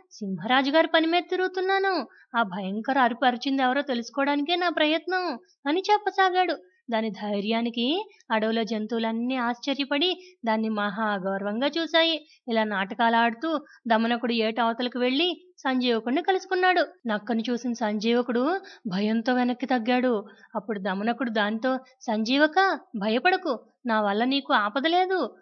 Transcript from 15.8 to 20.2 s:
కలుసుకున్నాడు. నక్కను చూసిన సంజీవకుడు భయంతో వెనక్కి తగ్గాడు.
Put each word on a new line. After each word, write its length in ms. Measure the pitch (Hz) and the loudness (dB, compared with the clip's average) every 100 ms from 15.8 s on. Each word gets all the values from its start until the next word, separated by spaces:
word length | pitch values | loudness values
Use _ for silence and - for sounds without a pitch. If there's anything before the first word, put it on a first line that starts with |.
| 247 226 226 277 | 2 0 0 0
కలుసుకున్నాడు. 640 | 359 381 370 370 370 359 285 - 240 | 2 0 0 2 4 4 0 -2 -4
నక్కను 360 | 208 202 226 220 | -4 -2 -2 -2
చూసిన 220 | 240 247 | -2 -4
సంజీవకుడు 880 | 233 220 214 214 240 240 233 262 381 - - 226 | -2 -2 0 2 2 2 0 0 -2 -6 -14 -6
భయంతో 460 | 185 208 226 226 | -2 0 0 0
వెనక్కి 320 | 247 247 247 247 | 0 0 -2 -2
తగ్గాడు. 580 | 254 220 247 247 220 | -2 0 0 2 0